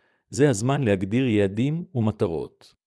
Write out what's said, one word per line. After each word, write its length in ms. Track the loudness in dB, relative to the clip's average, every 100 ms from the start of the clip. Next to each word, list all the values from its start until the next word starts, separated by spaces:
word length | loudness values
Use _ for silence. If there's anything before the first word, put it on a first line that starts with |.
| _ _ _
זה 220 | 2 2
הזמן 320 | 2 0 0
להגדיר 440 | 2 0 0 -2 0
יעדים 580 | 2 2 0 -2 -2 -6
ומטרות. 800 | -2 -2 0 -2 -4 -8 _ -20 _